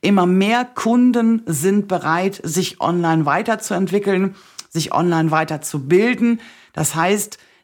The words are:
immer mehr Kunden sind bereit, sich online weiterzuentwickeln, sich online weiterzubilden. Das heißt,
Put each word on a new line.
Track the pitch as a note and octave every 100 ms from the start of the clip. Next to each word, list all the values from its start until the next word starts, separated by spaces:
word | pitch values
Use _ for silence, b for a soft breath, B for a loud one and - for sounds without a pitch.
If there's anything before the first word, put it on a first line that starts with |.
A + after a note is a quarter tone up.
immer | G3+ G3 F3+
mehr | F#3 G3 A#3+
Kunden | B3 - A3+ A#3+ B3 A#3+ A3+ A3+ A3
sind | D3+ E3+ G3+ G3+
bereit, | F#3 D#3 E3+ F#3+ G3
sich | D#3+ D#3+ F3+ -
online | - F3 E3+ D#3+
weiterzuentwickeln, | C#3+ D3 - G#3+ - F#3 F#3+ G3 G3+ F#3 F#3+ F#3+ B B B
sich | E3 -
online | - F3 E3 D#3+
weiterzubilden. | D#3 D#3 D3+ - D3+ C3 F3+ A3+ B3+ A#3 A3+ B B B
Das | - D#3 D#3
heißt, | E3+ G#3 - - b b